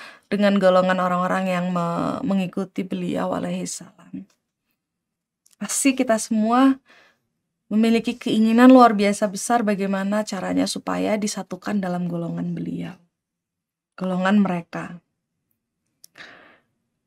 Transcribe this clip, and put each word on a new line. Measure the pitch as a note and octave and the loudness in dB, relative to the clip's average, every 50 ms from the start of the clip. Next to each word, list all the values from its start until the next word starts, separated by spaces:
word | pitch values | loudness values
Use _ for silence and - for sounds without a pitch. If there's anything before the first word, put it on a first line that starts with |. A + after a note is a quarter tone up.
| - - - - _ - | -20 -20 -20 -20 _ -6
dengan | G#3 G3 G#3 G3+ G3+ G3+ | -2 2 2 2 4 4
golongan | F#3+ F#3 F#3 F#3 F#3 F#3 F#3 F#3 | 4 4 4 4 4 2 2 0
orang-orang | F3+ F3+ F3+ F3+ F3+ F#3 F#3 F#3+ F#3+ F#3 | 0 0 0 0 0 -2 -2 -2 -2 -2
yang | F3+ F3 F3 F3+ | -2 -2 -2 -2
me-, | F3+ F3 E3+ E3+ E3+ F3 - - - - - F3+ | -2 -2 -2 -4 -4 -4 -4 -4 -4 -4 -4 -2
mengikuti | G3 F#3+ F#3 F3 - G3+ F#3+ F#3+ - - F#3+ | 0 0 -2 -2 -4 -6 -8 -8 -6 -8 -8
beliau | F#3 G3+ F#3 F3+ F3 - F3+ F3+ F#3 | -8 -6 -8 -6 -6 -4 -4 -4 -4
alaihi | F#3 E3+ F3 F3 F3 F#3 F3+ F3 | -4 -4 -6 -6 -6 -6 -8 -8
salam? | - - F3 - _ _ F3+ F3+ F#3 F#3+ F#3+ _ _ _ _ _ _ _ _ _ _ _ _ _ _ _ _ _ _ _ _ _ _ _ _ _ _ | -10 -12 -14 -20 _ _ -20 -18 -16 -16 -16 _ _ _ _ _ _ _ _ _ _ _ _ _ _ _ _ _ _ _ _ _ _ _ _ _ _
Pasti | - G#3 - - - - C4+ C4 | -14 -10 -8 -4 -2 0 0 0
kita | C4 B3+ B3+ A3 G#3+ | 0 0 0 0 -2
semua | - - A3+ G#3+ G#3+ A3+ A#3 B3 C4+ C4+ C4+ C4 _ _ _ _ _ _ _ _ _ _ _ _ _ _ _ _ _ - | -2 -2 -2 0 0 2 4 4 4 4 4 0 _ _ _ _ _ _ _ _ _ _ _ _ _ _ _ _ _ -4
memiliki | G3+ A3 A3+ A3+ A3+ A3+ A3+ A#3+ - - | 0 2 2 2 2 0 0 -2 -6 -6
keinginan | - - - A3 A3 A3 A3+ A#3 B3 B3+ C4 | -4 -2 0 2 2 4 6 8 10 10 10
luar | B3+ A#3+ A3+ G#3+ G3+ | 10 10 8 6 4
biasa | G3+ G3+ G3+ - G#3+ G3+ | 0 0 0 0 -2 -4
besar | G3 G3 - - A#3 B3 G#3+ | -4 -4 -4 -2 0 0 0
bagaimana | G#3 G#3 F3+ G3 G3 G3 F#3+ G3 G3 G#3 G#3+ G#3+ - | 0 -2 -2 -2 -4 -4 -4 -4 -2 -2 -4 -4 -4
caranya | G3+ F#3 F#3 F3+ F3+ F3+ F#3 | -6 -8 -6 -4 -2 -2 -2
supaya | G3 - F#3 - F#3 F3+ F3+ F#3 F#3+ G#3+ | -2 -4 -6 -6 -6 -4 -2 -2 -2 -2
disatukan | G#3+ G#3 G#3 - G3 F3+ - F3+ F3+ - G3+ G#3 G#3 | -2 -2 -4 -6 -6 -10 -10 -12 -12 -8 -6 -4 -4
dalam | F#3+ F3+ F3+ F3+ F3+ E3+ | -4 -4 -4 -4 -4 -6
golongan | E3+ E3+ E3+ E3 E3+ E3+ F3 F3 | -6 -6 -6 -6 -6 -6 -6 -6
beliau, | E3+ - - - E3+ E3+ E3+ E3+ - - _ _ _ _ _ _ _ _ _ _ _ _ _ _ _ _ _ _ _ | -6 -6 -6 -8 -8 -8 -10 -12 -14 -18 _ _ _ _ _ _ _ _ _ _ _ _ _ _ _ _ _ _ _
golongan | - F#3 F#3 F#3 F3+ F#3 F#3+ G#3 G#3 G3 | -10 -6 -4 -4 -2 0 2 4 4 4
mereka. | F3 F3+ E3+ E3 - - E3 - - F3 F3 _ _ _ _ _ _ _ _ _ _ _ _ _ _ _ _ _ _ _ _ _ - _ - - - - - - - _ _ _ _ _ _ _ _ _ _ _ | 2 0 -4 -8 -10 -12 -12 -12 -12 -14 -18 _ _ _ _ _ _ _ _ _ _ _ _ _ _ _ _ _ _ _ _ _ -20 _ -20 -20 -20 -20 -20 -20 -20 _ _ _ _ _ _ _ _ _ _ _